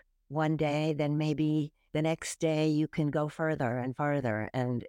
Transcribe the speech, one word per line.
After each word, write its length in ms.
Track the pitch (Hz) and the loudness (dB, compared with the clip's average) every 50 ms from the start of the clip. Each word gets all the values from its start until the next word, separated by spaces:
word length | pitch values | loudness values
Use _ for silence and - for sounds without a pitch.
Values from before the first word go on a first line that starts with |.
| - _ _ _ _ _ | -20 _ _ _ _ _
one 280 | 139 156 156 156 160 | -2 0 2 2 2
day, 360 | 151 156 147 143 151 156 160 | 2 2 0 0 0 0 0
then 240 | 156 143 151 143 147 | 0 0 0 0 0
maybe 560 | 151 156 156 147 143 156 151 151 156 143 151 - _ _ _ | 0 2 0 2 2 2 2 2 0 0 -2 -8 _ _ _
the 100 | - 151 | -2 0
next 380 | 156 160 165 - - - - - | 0 0 0 -2 -4 -10 -4 -2
day 280 | 165 160 156 156 156 156 | 0 0 2 2 2 2
you 180 | 151 151 156 | 4 2 0
can 220 | 156 - - 151 147 | 0 0 0 0 0
go 180 | 139 156 151 151 | 0 0 -2 -2
further 500 | - - 165 156 156 143 139 117 120 127 | -2 -2 -2 -2 0 0 0 -2 -2 -2
and 180 | 123 131 127 | -4 -4 -4
further 540 | - 147 147 143 143 127 117 107 107 107 - | -2 -2 0 0 0 0 0 -2 -2 -2 -4
and, 320 | - 131 123 123 123 117 - | -2 -2 -2 0 -2 -4 -4